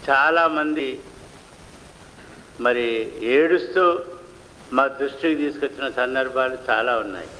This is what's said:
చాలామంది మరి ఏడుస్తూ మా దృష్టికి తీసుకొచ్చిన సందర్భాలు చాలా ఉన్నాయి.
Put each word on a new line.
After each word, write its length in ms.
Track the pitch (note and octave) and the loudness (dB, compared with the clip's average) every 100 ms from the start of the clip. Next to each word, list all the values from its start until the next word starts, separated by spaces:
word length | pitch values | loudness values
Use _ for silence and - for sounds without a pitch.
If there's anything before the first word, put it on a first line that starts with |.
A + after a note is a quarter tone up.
| - | 2
చాలామంది 800 | C#3 D3 E3 E3 D#3 D3+ D3+ C#3 B2+ - - - - - - - - - - - - - - - - A#2+ | 4 4 4 2 0 -2 -2 -4 -8 -14 -20 -20 -20 -20 -20 -20 -20 -20 -20 -20 -20 -20 -20 -20 -2 0
మరి 200 | B2 A#2 A2+ A2 - A2+ C3+ | 2 0 -2 -4 -4 2 4
ఏడుస్తూ 480 | D#3+ F3 - F#3 F3+ E3+ - - - - - - - B2+ | 6 2 2 2 2 2 -4 -14 -20 -20 -20 -20 -4 0
మా 80 | C3+ C3+ | 0 0
దృష్టికి 340 | C#3+ C3+ E3 D3+ | -6 -2 -2 0
తీసుకొచ్చిన 460 | D3 - C#3 - C3+ - | -2 -4 -6 -4 -6 -2
సందర్భాలు 580 | B2 C3 C3 B2+ C3 B2+ - | -2 -2 -2 0 -2 -2 -2
చాలా 260 | A2 A#2+ A#2 | 0 2 -2
ఉన్నాయి. 260 | G2+ F#2 D#2 | -2 -10 -12